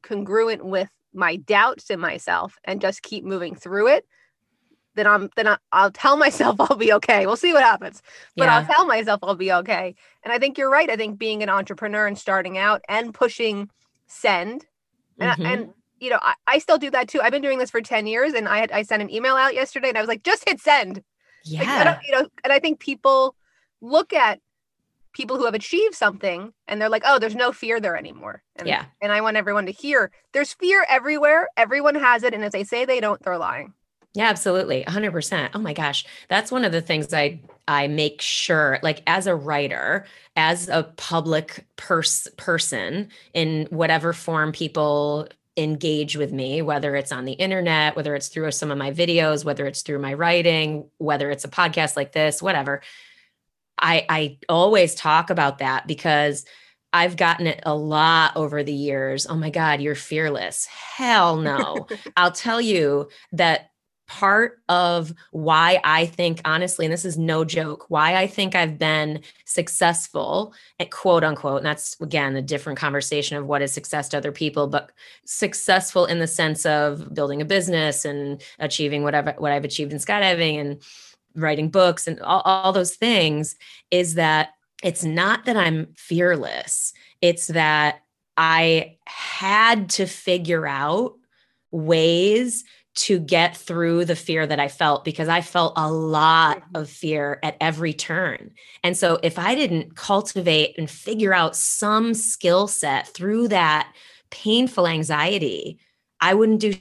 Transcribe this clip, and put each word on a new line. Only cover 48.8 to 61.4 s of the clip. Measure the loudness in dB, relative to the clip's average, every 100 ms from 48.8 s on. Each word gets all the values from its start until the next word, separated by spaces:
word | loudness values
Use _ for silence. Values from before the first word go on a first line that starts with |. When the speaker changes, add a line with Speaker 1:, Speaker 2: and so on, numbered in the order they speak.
| -6
Speaker 2:
videos, | -2 2 2 2 0 -4
whether | -4 -6
it's | -6
through | -8 -6
my | -6 -2
writing, | 2 2 2 2 0 -4 -10 _
whether | -2 -2 -2
it's | -4 -6
a |
podcast | 0 0 2 -2 -2
like | -4
this, | 0 0 0
whatever. | -2 -2 -2 -6 -8 -20 -20 _ _ _ _ _ _ -2
I, | 2 2 0
I | -2 -2 -8 -2
always | 4 6 6 4 2
talk | 2 2 2
about | 0 0 0
that | -4 -4 -6
because | -4 0 2 2 -2 -10 -20 _ _ _
I've | 2 2 2
gotten | 2 2 0
it | -2
a | -4 -2
lot | 0 2 4 6 4 2
over | -4 -4
the | -4
years. | -4 -4 -4 -4 -4 -4
"Oh | -4
my | -4
God, | 0 0 0
you're | -2 -6
fearless." | -6 -4 -2 -4 -6 -8 -10
Hell | -12 -16 -6 2 4 4
no. | 2